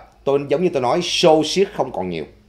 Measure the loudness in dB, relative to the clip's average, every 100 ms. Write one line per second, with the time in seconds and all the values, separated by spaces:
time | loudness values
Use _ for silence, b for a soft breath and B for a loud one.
0 | -10 _ -2 -2 0 0 0 0 0 0
1 | -2 2 4 4 2 0 -2 -2 -6 -4
2 | -6 -6 -10 -14